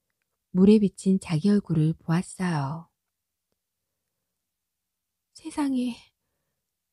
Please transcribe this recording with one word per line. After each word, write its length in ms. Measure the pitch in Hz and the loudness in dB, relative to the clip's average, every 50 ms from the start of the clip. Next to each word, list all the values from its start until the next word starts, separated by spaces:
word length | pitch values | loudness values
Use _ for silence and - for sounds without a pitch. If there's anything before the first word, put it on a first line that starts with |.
| _ _ _ _ _ _ _ _ _ _ | _ _ _ _ _ _ _ _ _ _
물에 280 | - 180 185 208 208 220 | 0 2 6 6 6 6
비친 400 | 208 185 - - - 190 190 190 | 4 2 -2 -2 -2 0 0 0
자기 280 | - - 175 151 160 202 | -2 -2 -2 0 0 2
얼굴을 460 | 202 208 - - 165 156 151 156 160 | 0 0 0 -2 0 0 0 0 -2
보았어요. 960 | - _ - 165 170 185 - - - 190 180 170 151 139 135 160 160 165 _ _ _ _ _ _ _ _ _ _ _ _ _ _ _ _ _ _ _ _ _ _ _ _ _ _ _ _ _ _ _ _ _ _ _ _ _ _ _ _ _ _ _ _ _ _ _ _ _ _ | -4 _ -2 -2 -2 -2 -4 -8 -8 -6 -4 -4 -4 -4 -6 -8 -10 -14 _ _ _ _ _ _ _ _ _ _ _ _ _ _ _ _ _ _ _ _ _ _ _ _ _ _ _ _ _ _ _ _ _ _ _ _ _ _ _ _ _ _ _ _ _ _ _ _ _ _
세상에, 640 | - - 320 320 - 294 277 269 254 247 247 233 - - _ _ _ _ _ _ _ _ _ _ _ _ _ _ _ _ _ | -20 -18 -12 -8 -6 -4 -2 -2 -2 -4 -4 -6 -10 -16 _ _ _ _ _ _ _ _ _ _ _ _ _ _ _ _ _